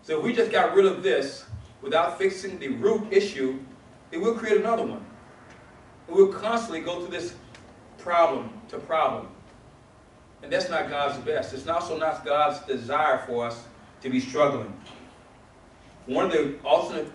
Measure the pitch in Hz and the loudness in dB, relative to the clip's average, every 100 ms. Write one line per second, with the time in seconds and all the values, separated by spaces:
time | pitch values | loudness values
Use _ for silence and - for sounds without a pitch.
0 | - 156 233 233 226 196 175 190 190 - | -4 -2 0 2 2 4 4 6 6 4
1 | 190 151 139 - - - - - - 160 | 2 2 0 -8 -14 -16 -16 -14 0 2
2 | 175 - 190 190 196 - 135 117 202 226 | 2 0 -2 -2 -10 -8 -6 0 2 2
3 | 202 196 202 139 131 135 - - - - | 4 2 2 -2 -2 -4 -10 -20 -20 -20
4 | - 165 208 226 226 202 - - - - | -10 -2 -2 -2 2 2 4 0 -2 -8
5 | - - - - - - - - - - | -14 -20 -20 -20 -20 -20 -20 -20 -20 -20
6 | - 175 190 - 214 233 - 160 165 175 | -2 6 6 6 -2 -2 -2 -8 -6 -8
7 | 175 175 165 - - - - - - - | -8 -8 -8 -12 -20 -20 -20 -20 -20 -14
8 | 175 170 165 131 113 - - - - 160 | 0 4 4 2 -6 -14 -14 -14 -2 0
9 | 139 110 98 - - - - - - - | 2 0 -10 -18 -20 -20 -20 -20 -20 -20
10 | - - - - 139 - - 131 139 143 | -20 -20 -20 -20 -4 -4 -2 -4 -4 -2
11 | 143 135 123 151 - 135 156 170 170 160 | -2 -2 -4 -4 -4 -8 -4 -2 -2 -2
12 | 160 156 147 143 147 - - 127 113 143 | -2 -2 -2 2 2 0 -6 -6 -2 0
13 | 156 127 - 120 117 117 - - - - | 2 0 -2 -4 -4 -8 -16 -20 -20 -14
14 | 127 127 - 151 143 117 104 98 - - | -2 -2 0 2 2 2 -8 -14 -18 -20
15 | - - - - - - - - - - | -20 -20 -20 -20 -20 -20 -20 -20 -20 -20
16 | - 131 185 160 139 - - 160 170 160 | -4 0 2 2 0 -4 2 2 2 -6
17 | 147 | -8